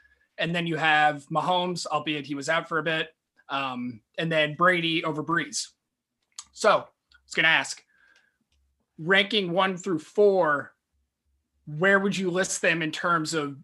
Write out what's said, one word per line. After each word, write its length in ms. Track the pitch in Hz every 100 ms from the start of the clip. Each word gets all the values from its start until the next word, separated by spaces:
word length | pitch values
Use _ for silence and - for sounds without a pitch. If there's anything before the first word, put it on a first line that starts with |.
| _ _ _ -
And 180 | 165 175
then 120 | 170
you 100 | 147
have 480 | 156 151 151 143 -
Mahomes, 580 | 156 165 180 180 175 -
albeit 400 | 151 151 151 135
he 80 | 139
was 120 | 139
out 220 | 165 160
for 80 | 160
a 60 |
bit, 300 | 160 160 160 _ _ _ -
um, 500 | 139 135 123 123 110 _ -
and 140 | 165
then 240 | 160 151 147
Brady 480 | 180 175 165 165
over 180 | 165 151
Brees. 460 | 147 165 131 - - _ _ _ _ _ _ - -
So 160 | - 214
I 160 | 151 - _ _ _ _
was 80 |
gonna 160 | 175 160
ask, 340 | 151 135 - _ _ _ _ _ _ _ _ _ _ _ -
ranking 540 | 160 196 202 214 180
one 260 | 175 190 180
through 220 | 196 156
four, 720 | - - 208 190 156 143 127 _ _ _ _ _ _ _ _ _ 156
where 340 | 151 190 202
would 160 | 202 170
you 120 | 185
list 320 | 180 185 -
them 200 | 185 165
in 100 | 156
terms 420 | - 180 170 151
of, 240 | 160 143 139